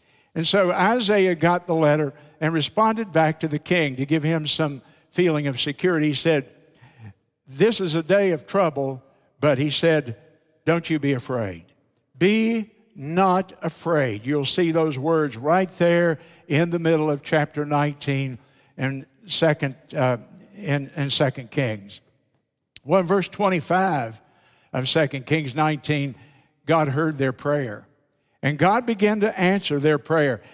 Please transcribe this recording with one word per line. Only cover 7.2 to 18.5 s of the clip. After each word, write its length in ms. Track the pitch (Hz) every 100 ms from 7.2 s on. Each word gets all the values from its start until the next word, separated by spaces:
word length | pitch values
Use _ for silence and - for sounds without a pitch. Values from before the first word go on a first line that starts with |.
| _ _ -
"This 340 | 135 202 233
is 140 | 185
a 80 | 156
day 300 | 156 196 196
of 140 | 160 -
trouble," 560 | 196 175 143 135 131 - _ _ _
but 160 | 151 131
he 140 | 147
said, 460 | 143 165 156 139 110 _ _ _ _ -
"Don't 240 | 170 160
you 80 | 156
be 160 | 139
afraid. 500 | 131 - 127 104 87 82 _ _ _ _ 127
Be 520 | 180 220 226 226 208 _ _ -
not 560 | 139 170 190 185 190 -
afraid." 640 | 170 - 165 160 131 104
You'll 200 | 117 147
see 260 | 135 - 170
those 280 | 160 160 135
words 380 | 147 165 151 113
right 340 | 139 175 190 -
there 400 | 175 170 175 156 - - -
in 220 | 143 175
the 80 | 170
middle 320 | 165 160 156
of 120 | 143
chapter 440 | - 156 147 - 147
nineteen 720 | 147 147 143 - 135 135 120 _